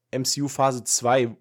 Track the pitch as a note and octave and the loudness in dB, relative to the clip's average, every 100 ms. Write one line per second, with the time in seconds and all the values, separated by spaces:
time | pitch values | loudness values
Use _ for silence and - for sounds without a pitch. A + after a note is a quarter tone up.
0 | _ C3 B2+ - C#3+ - C3+ B2 G#2+ - | _ -6 -4 -2 -4 0 0 0 -4 0
1 | A#2+ C3 A#2+ G#2+ | 4 4 2 -4